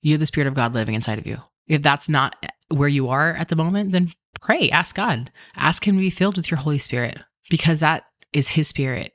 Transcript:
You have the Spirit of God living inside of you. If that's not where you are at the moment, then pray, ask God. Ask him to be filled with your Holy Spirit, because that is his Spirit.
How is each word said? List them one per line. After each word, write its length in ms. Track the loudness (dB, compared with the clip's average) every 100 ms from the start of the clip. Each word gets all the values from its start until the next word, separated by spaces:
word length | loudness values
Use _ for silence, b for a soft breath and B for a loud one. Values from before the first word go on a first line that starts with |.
You 100 | 2
have 80 | 2
the 80 | 0
Spirit 200 | 0 -2
of 60 |
God 220 | 0 -2 0
living 180 | -2
inside 240 | -2 -4 -6
of 80 | -6
you. 160 | -10 -12 _ _
If 140 | 2
that's 280 | 2 2 0
not 260 | 0 0 -4 -16 -18 _
where 220 | 0 2
you 200 | 2 0
are 220 | 0 0
at 160 | -2 -2
the 80 | 0
moment, 380 | 0 0 0
then 180 | 2 0 -4 _ -14
pray, 300 | 0 2 4
ask 260 | 2 0 -2
God. 360 | -2 -2 -4 B B B
Ask 320 | -2 0 2
him 80 | 2
to 60 |
be 100 | 2
filled 260 | 0 0 0
with 140 | -4
your 80 | -2
Holy 180 | 0 -2
Spirit, 400 | -2 -2 -4 -6 -18 _ _
because 300 | 0 2 2
that 240 | 2 0 -6 _ _
is 160 | -2 0
his 180 | 0 0
Spirit. 460 | 0 -2 -4 -8